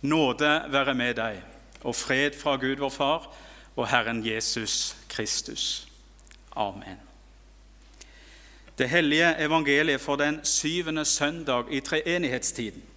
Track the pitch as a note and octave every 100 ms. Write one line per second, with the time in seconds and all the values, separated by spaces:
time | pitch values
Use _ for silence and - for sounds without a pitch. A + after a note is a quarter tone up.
0 | C#3+ D#3+ C#3+ B2 D3 D3+ - C#3 C3+ B2+
1 | A#2+ A2+ A2+ G2+ - - - - - A#2
2 | - C3 C#3+ C#3+ D3+ C3+ C3 C3+ C#3 C3
3 | C#3+ D#3+ - - - - - - A#2 B2+
4 | A2 A#2 A2 A2 - - G#2+ - - -
5 | - - G#2+ - - A1+ - - - -
6 | - - - - - - G#2 F#2+ G2 F#2
7 | - - - - - - - - - -
8 | - - - - - - - - B2+ E3+
9 | D#3 D3+ E3+ D#3+ D#3 D#3+ C#3+ C#3 D#3 C3+
10 | - C#3+ D3 D3+ - - D3+ E3+ E3 D#3
11 | D3+ - D3 E3+ D3 B2 A#2+ C#3 - D#3
12 | E3 F3 D#3 B2 - - A2+ - -